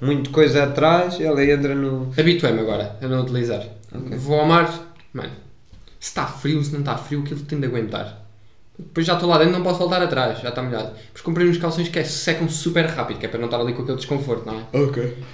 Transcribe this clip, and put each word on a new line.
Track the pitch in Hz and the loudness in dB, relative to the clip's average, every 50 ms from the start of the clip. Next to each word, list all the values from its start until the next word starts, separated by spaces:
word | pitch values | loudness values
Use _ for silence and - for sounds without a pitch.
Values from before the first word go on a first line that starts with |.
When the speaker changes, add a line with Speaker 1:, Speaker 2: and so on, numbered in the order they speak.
Speaker 1:
muito | 127 135 147 135 127 - | 0 0 2 0 0 0
coisa | - 156 156 139 127 147 143 | 4 6 6 6 6 4 2
atrás, | 135 135 143 151 160 170 175 180 180 180 - | 2 2 4 4 6 6 4 4 0 -2 0
ela | 156 160 147 139 139 | 0 2 2 4 4
entra | 143 147 143 143 139 139 | 4 4 4 2 0 0
no | 139 139 135 135 131 131 131 131 | 0 0 -2 -2 -2 -4 -2 0
Speaker 2:
Habituei-me | 156 156 170 175 170 147 123 113 110 | 2 4 4 4 4 2 2 2 2
agora | 110 110 104 101 104 104 - - | 0 0 -2 -2 -4 -6 -8 -6
a | 135 131 | -4 -2
não | 127 127 | 0 0
utilizar. | 127 127 123 123 117 120 107 101 - - - - - - - | 0 0 -2 -2 -2 -2 -2 -4 -6 -10 -14 -18 -18 -14 -12
Speaker 1:
Ok. | 135 135 127 143 | -12 -10 -8 -8
Speaker 2:
Vou | 131 135 143 151 151 | -6 -2 2 2 4
ao | 151 | 6
mar, | 165 165 170 160 160 - - - - - - - - | 6 6 6 4 2 -2 -8 -12 -16 -20 -20 -20 -14
mano, | - 131 - - - - - - - - - - - - - - - - | -12 -12 -12 -12 -14 -16 -20 -20 -20 -20 -20 -20 -20 -20 -20 -20 -20 -16
se | - - - | -14 -8 -6
tá | 143 135 | -4 -4
frio, | - - - - 143 160 151 143 | -4 -6 -4 -2 0 0 0 0
se | - | -2
não | 151 143 | -4 -4
tá | 143 135 117 | -4 -4 -4
frio, | - - - 147 147 | -6 -6 -6 -4 -4
aquilo | 143 - - - | -4 -4 -6 -8
tem | - - 156 143 | -6 -4 -4 -2
de | 135 | -2
aguentar. | 120 120 117 110 104 104 104 104 104 - - - - - - - - - - - - - - | -2 -2 -2 -2 -2 -4 -6 -8 -8 -12 -16 -20 -20 -20 -20 -20 -20 -20 -20 -20 -20 -20 -18
Depois | - - - 170 165 | -18 -6 -2 -2 0
já | 180 170 | 2 0
estou | 170 180 175 | 2 2 4
lá | 170 151 | 6 6
dentro, | 165 180 180 | 6 4 4
não | 180 | 2
posso | 175 185 165 - | 0 0 0 0
voltar | 180 175 185 180 | 0 0 0 0
atrás, | 175 - - 131 127 117 110 - | 0 0 0 0 0 0 -2 -4
já | 127 120 | -6 -6
tá | - 127 | -6 -4
molhado. | 127 127 120 110 110 - - | -4 -4 -4 -4 -6 -8 -10
Depois | - - - - - | -14 -18 -20 -20 -8
comprei | - 170 165 170 180 175 | -6 -4 0 4 4 4
uns | 170 170 | 4 2
calções | 170 165 160 175 170 170 | 0 -2 -2 -2 -2 -2
que | - 170 | -2 -2
é, | 147 | -2
secam | - - - - 170 156 - 165 - | -2 -4 -4 -2 -2 0 0 0 -2
super | - - - 170 160 170 160 | -2 -2 -2 0 2 2 2
rápido, | - - 131 113 117 107 - | 2 0 -2 -4 -4 -6 -6
que | - | -6
é | 110 | -6
para | 117 113 | -4 -4
não | 120 | -2
estar | 117 123 120 | -2 -2 0
ali | 120 123 120 | 0 -2 -2
com | 131 | -4
aquele | 127 131 127 131 | -4 -4 -4 -6
desconforto, | - - 147 135 139 131 113 110 - | -4 -4 -4 -2 -2 -2 -4 -4 -4
não | 110 110 110 | -8 -10 -10
é? | 113 - - 139 | -6 -2 0 2
Speaker 1:
Ok. | 143 131 - 120 120 127 - - - - | 2 2 0 -2 -4 -4 -6 -10 -14 -16